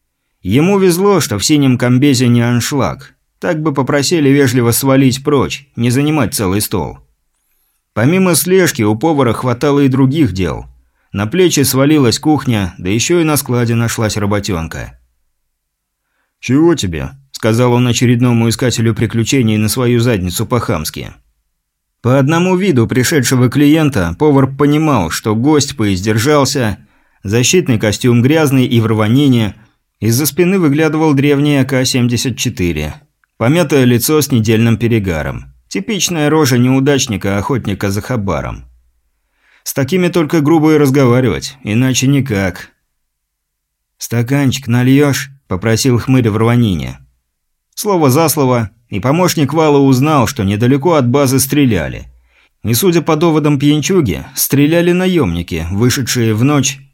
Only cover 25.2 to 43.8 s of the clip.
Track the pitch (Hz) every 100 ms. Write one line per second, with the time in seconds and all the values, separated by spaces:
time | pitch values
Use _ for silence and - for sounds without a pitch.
25.2 | 113 107 139 151 - - 104 92 107 107
26.2 | 131 151 131 143 110 92 - _ _ _
27.2 | 98 117 127 185 - 113 107 95 123 120
28.2 | 127 160 151 135 123 117 110 110 107 131
29.2 | 143 120 104 - _ _ _ - 107 120
30.2 | 147 180 175 196 156 147 156 156 160 139
31.2 | 143 139 147 143 127 131 131 131 120 120
32.2 | 131 107 123 95 87 76 76 - _ _
33.2 | _ - 113 170 147 147 123 120 135 156
34.2 | - 123 107 110 117 110 117 113 92 78
35.2 | 69 58 - - - 196 196 202 - 170
36.2 | 147 156 135 123 123 135 135 139 - 98
37.2 | 98 101 98 123 104 95 101 101 - 123
38.2 | 98 73 62 57 - _ _ _ _ _
39.2 | _ _ _ _ - - 131 185 175 175
40.2 | 147 165 147 165 156 151 143 139 127 123
41.2 | 123 71 - - 104 110 131 123 131 143
42.2 | 139 98 95 87 - _ _ _ _ _
43.2 | _ _ _ _ _ _